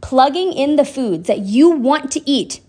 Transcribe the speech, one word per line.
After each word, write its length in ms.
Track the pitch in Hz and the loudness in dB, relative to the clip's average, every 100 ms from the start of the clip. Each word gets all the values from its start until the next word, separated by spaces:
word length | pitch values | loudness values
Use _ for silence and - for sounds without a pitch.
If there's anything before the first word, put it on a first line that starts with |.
Plugging 520 | - 262 262 294 370 | -2 2 2 2 -4
in 220 | - 277 302 | -2 0 2
the 100 | 277 | 0
foods 420 | - 247 165 175 | 0 -4 -4 -4
that 120 | 208 | -4
you 320 | 196 220 320 | -2 4 4
want 400 | 320 240 302 277 | 4 0 -2 -2
to 180 | 320 - | -8 -2
eat 300 | 277 165 - | -4 -4 -10